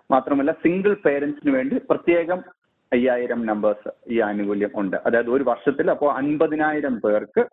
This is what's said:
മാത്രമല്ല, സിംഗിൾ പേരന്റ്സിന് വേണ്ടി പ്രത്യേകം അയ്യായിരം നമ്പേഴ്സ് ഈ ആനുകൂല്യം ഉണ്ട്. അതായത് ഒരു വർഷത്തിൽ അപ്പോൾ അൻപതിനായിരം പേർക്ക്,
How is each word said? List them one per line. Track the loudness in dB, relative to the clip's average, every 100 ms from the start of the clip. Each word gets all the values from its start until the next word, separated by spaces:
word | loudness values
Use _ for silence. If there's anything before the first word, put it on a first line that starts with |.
| 0
മാത്രമല്ല, | 0 2 0 0
സിംഗിൾ | 0 0 2 0 2 0
പേരന്റ്സിന് | 0 -2 -4 0
വേണ്ടി | 0 0 -4 0
പ്രത്യേകം | -2 2 2 2 -4 -8 -20 _ _ -2
അയ്യായിരം | 0 2 0 -2 -4 -2
നമ്പേഴ്സ് | 0 0 -2 -6 -14 -4
ഈ | -2
ആനുകൂല്യം | 0 0 -2 -2 -2 -2
ഉണ്ട്. | -4 -2 0
അതായത് | 0 2
ഒരു | 0
വർഷത്തിൽ | 0 0 -2 0 0
അപ്പോൾ | 0 0
അൻപതിനായിരം | 0 -2 0 0 0 -2 0 -2 -2
പേർക്ക്, | 0 0 0 -2 -2